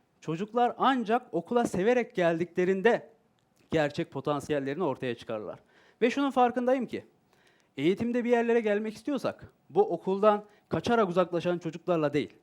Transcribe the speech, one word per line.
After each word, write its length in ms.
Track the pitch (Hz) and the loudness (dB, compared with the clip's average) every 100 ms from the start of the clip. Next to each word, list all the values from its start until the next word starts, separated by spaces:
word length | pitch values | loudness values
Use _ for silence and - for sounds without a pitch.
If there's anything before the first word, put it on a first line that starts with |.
| _ _ | _ _
çocuklar 540 | - 160 208 226 240 - | -8 -8 -6 -2 -2 0
ancak 560 | 214 262 196 240 240 | 0 0 0 -2 -2
okula 320 | 170 - 240 240 | -8 -2 0 0
severek 500 | 185 202 247 233 - | 0 0 0 0 0
geldiklerinde 920 | 170 170 170 - 180 190 233 202 - _ _ _ _ _ _ | 0 0 -2 -2 0 2 4 2 0 _ _ _ _ _ _
gerçek 400 | 160 147 143 165 | 0 0 -2 -6
potansiyellerini 720 | 139 143 143 139 147 135 143 | -6 -4 -4 -2 -2 -2 -2
ortaya 320 | 175 127 131 117 | -2 -2 -4 -6
çıkarırlar. 440 | - 113 95 80 _ _ _ _ | -6 -8 -8 -12 _ _ _ _
Ve 80 | 240 | 0
şunun 220 | 262 285 | 2 0
farkındayım 540 | 254 247 240 247 269 220 | 4 2 2 0 0 -2
ki 200 | 101 - _ _ _ _ _ _ - | -8 -12 _ _ _ _ _ _ -2
eğitimde 460 | 147 196 226 240 | 0 0 0 -2
bir 60 | 233 | 2
yerlere 300 | 233 233 233 | 2 4 2
gelmek 340 | 214 208 220 214 | 2 0 -2 -8
istiyorsak 560 | - 277 110 - - _ _ | -6 -4 -4 -6 -12 _ _
bu 120 | 147 | 0
okuldan 640 | 208 170 - 196 214 208 202 _ _ | 0 0 -4 2 4 4 0 _ _
kaçarak 400 | 165 165 233 196 | -4 0 2 2
uzaklaşan 480 | 175 175 170 175 175 | 2 0 0 -2 -4
çocuklarla 560 | 165 170 - 170 147 | -6 -8 -2 0 0
değil, 200 | 143 104 - | -2 -4 -8